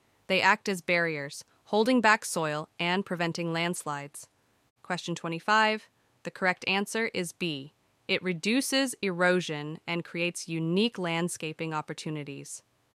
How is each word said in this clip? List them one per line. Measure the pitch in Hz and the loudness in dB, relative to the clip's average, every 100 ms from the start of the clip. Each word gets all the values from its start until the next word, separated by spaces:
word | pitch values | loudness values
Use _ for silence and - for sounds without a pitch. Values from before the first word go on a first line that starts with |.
| _ _ - | _ _ 0
They | 190 | 4
act | 190 214 - | 6 4 0
as | 190 | -4
barriers, | - 175 170 151 143 - - _ | 0 0 0 -2 -8 -10 -16 _
holding | - 208 226 254 | -2 2 4 6
back | 214 220 | 6 4
soil | - 180 156 151 - - | 2 -2 0 -2 -6 -4
and | 175 185 196 | 0 0 -2
preventing | 175 170 165 170 | -2 -2 -2 -2
landslides. | 165 170 180 151 143 143 - - _ _ _ _ _ | 0 -2 -2 -6 -8 -10 -14 -20 _ _ _ _ _
Question | - 175 - | -8 -6 -4
twenty-five. | 165 170 165 - 214 214 214 - _ _ _ | -6 -4 -4 2 4 4 2 -6 _ _ _
The | - | -12
correct | - 190 180 - | -2 0 0 0
answer | 190 202 226 226 | 0 0 -2 -2
is | - 175 | -2 -6
B. | - 175 143 139 _ _ _ - | -4 -4 -4 -8 _ _ _ -4
It | 190 | -2
reduces | 180 170 208 247 - 269 269 - | -2 -2 0 2 2 2 0 0
erosion | 196 170 180 180 165 151 147 160 - | -2 2 4 4 0 -4 -6 -8 -4
and | 170 | -4
creates | - 170 175 170 - | -4 -4 -4 -4 -6
unique | 165 160 180 233 196 | -2 2 2 2 0
landscaping | 180 165 170 - 156 156 160 | -2 0 -2 -4 -8 -6 -4
opportunities. | 156 151 156 165 156 143 139 143 - - _ _ | -4 -6 -8 -6 -6 -8 -12 -14 -16 -18 _ _